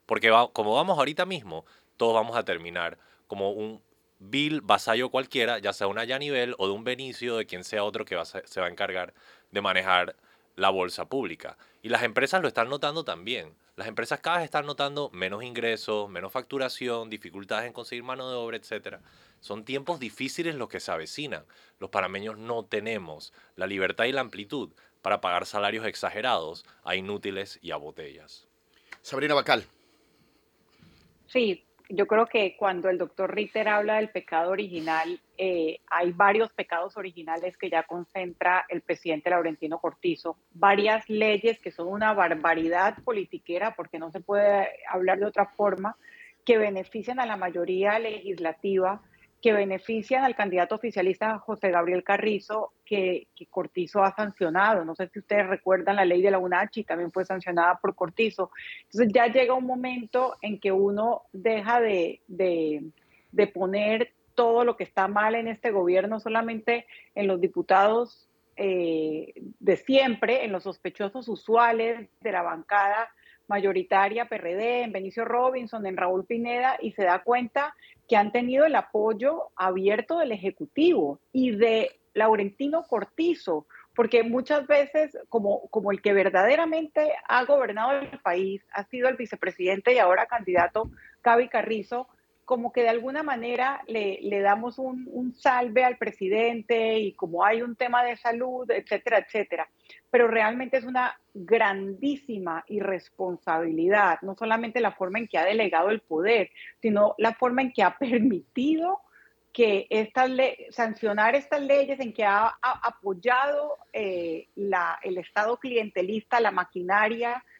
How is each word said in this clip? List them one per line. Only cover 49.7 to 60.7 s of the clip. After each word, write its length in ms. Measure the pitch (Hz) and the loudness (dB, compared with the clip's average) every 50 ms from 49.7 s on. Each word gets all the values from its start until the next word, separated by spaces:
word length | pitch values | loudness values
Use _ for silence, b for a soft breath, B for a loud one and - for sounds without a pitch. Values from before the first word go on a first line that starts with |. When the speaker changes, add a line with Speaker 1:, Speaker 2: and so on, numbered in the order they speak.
| 190 185 - - 226 226 208 - 262 254 | -2 -6 -4 -4 -4 -4 -2 0 0 2
Speaker 3:
al 140 | 269 254 233 | 2 2 0
candidato 380 | - 208 196 175 180 175 175 220 | 0 -2 0 2 0 0 0 -2
oficialista 640 | 214 - 233 - 202 180 190 180 - 214 220 220 208 | -4 -4 -4 -2 0 0 0 0 0 -2 -2 -2 -4
José 320 | - - 214 220 - 190 | -6 -8 -6 -2 0 2
Gabriel 340 | 175 170 170 175 180 180 - | 2 2 2 2 0 -2 0
Carrizo, 720 | - 202 196 202 220 214 196 - - 214 220 214 - _ _ _ | 0 0 2 2 0 -2 -2 -4 -6 -6 -6 -6 -6 _ _ _
que, 420 | - 214 202 190 185 180 143 - _ _ | -4 -2 0 0 0 -2 -4 -6 _ _
que 120 | - 165 | -20 -18
Cortizo 580 | _ - 185 170 - - 180 175 151 - 208 196 | _ -6 -6 -6 -4 -4 -6 -6 -2 0 2 2
ha 100 | 196 190 | 2 2
sancionado. 680 | - 214 208 190 - 190 160 156 185 196 214 220 185 160 | 0 -4 -4 -2 -2 -2 0 2 4 4 4 4 2 0
No 100 | 160 160 | -4 -6
sé 140 | - 185 175 | -8 -8 -8
si 120 | - 208 | -10 -12
ustedes 260 | - - 208 208 196 | -6 0 2 2 2
recuerdan 500 | 185 190 180 - 185 190 185 165 196 196 | 2 -2 -2 2 2 2 2 4 2 2
la 80 | 208 190 | 4 4
ley 160 | 175 180 175 | 4 4 4
de 100 | 185 202 | 4 4
la 80 | 196 185 | 4 4
unachi, 460 | 180 180 180 175 208 214 - 226 202 | 2 2 0 0 0 -2 -4 -8 -6
también 260 | - - 170 175 165 | -4 -4 -4 -4 -4
fue 140 | - 185 185 | -4 -4 -4
sancionada 540 | - 190 190 - 185 175 170 165 175 180 - | -4 -4 -6 -6 -2 0 2 4 4 2 2
por 160 | - 190 - | 0 -4 -2
Cortizo. 560 | - 185 165 - - 226 220 - - 185 - B B B B B B B | -2 -6 -4 0 0 0 0 0 -4 -6 -6 B B B B B B B
Entonces 260 | B - 202 247 214 202 | B 0 2 2 4 6
ya 140 | 254 233 240 | 4 4 4
llega 260 | 226 262 262 233 254 | 4 4 4 4 2
un 100 | 262 254 | 0 0
momento 720 | 254 254 247 247 254 254 247 226 208 - 247 262 247 - - | -4 -4 -4 -4 -6 -6 -8 -8 -2 0 0 0 0 -2 -6
en 180 | - 208 208 - | -8 -8 -8 -4
que 120 | - 196 | -2 0